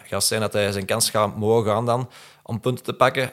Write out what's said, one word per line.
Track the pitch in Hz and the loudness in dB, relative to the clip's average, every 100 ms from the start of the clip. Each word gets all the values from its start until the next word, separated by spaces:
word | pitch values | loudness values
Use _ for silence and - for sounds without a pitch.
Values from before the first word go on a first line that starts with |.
gaat | - 98 | -8 -4
zijn | - 110 | -2 -2
dat | 104 | -2
hij | 104 101 | 0 0
zijn | 101 95 | -2 -2
kans | 107 - | -2 0
gaat | 110 104 104 | 0 0 0
mogen | 107 117 107 | 2 2 2
gaan | 104 117 | 0 2
dan | 120 123 - - - | 0 -2 -12 -20 -20
om | - 117 | -10 -4
punten | 127 123 | -2 -2
te | - | -6
pakken. | 196 131 131 127 | 0 2 2 -4